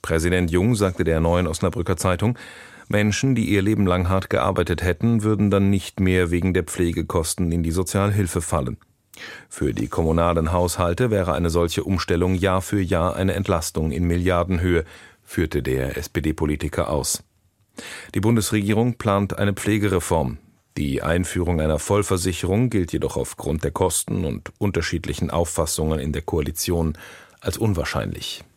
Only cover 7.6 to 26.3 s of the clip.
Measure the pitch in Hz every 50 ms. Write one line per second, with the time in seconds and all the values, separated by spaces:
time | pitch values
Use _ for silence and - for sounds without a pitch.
7.6 | 82 82 80 92 92 - - 101 98 104 101 104 98 87 - 90 80 - - 80
8.6 | 65 60 - - _ _ _ _ _ _ - - - - - - - _ - -
9.6 | - 69 60 - 55 - - - 82 80 82 82 85 87 85 82 80 78 87 90
10.6 | 90 87 - - 90 85 87 - 123 123 107 98 90 87 76 73 87 85 78 85
11.6 | 85 82 - - - - 98 82 - - 90 85 87 90 95 90 87 98 92 95
12.6 | 92 - - 101 95 87 92 82 85 90 - - 95 92 - 98 98 - 95 82
13.6 | 82 - - 80 78 80 - 78 90 87 85 87 87 92 90 87 87 90 92 85
14.6 | 87 90 87 85 80 - - - - - - _ _ - - - 85 73 - 73
15.6 | 64 62 65 65 64 69 - 65 - - _ 87 73 78 78 - 80 76 76 73
16.6 | - 78 - - 82 - 78 73 65 - - - - _ _ _ _ _ _ _
17.6 | _ _ _ - - - - - - - - - 98 110 120 113 101 - - 107
18.6 | 98 101 107 101 117 123 117 _ - 107 98 101 101 92 - - 104 101 98 -
19.6 | - 101 107 107 104 101 92 90 - - 90 82 71 64 76 - _ - _ _
20.6 | _ _ _ - 76 71 67 64 - 73 82 90 92 - - 92 87 82 87 80
21.6 | 78 78 78 76 - - 101 104 98 - 98 90 85 95 87 - - 87 95 107
22.6 | 127 123 113 101 87 85 - 69 69 67 - 73 64 - - - - 71 76 78
23.6 | - 73 76 - 92 90 - - - - - 98 87 73 - - - - - _
24.6 | 107 101 90 85 82 - - 82 85 - - - 90 80 - 82 85 - - -
25.6 | 80 76 - - 80 78 78 76 67 76 76 - 80 -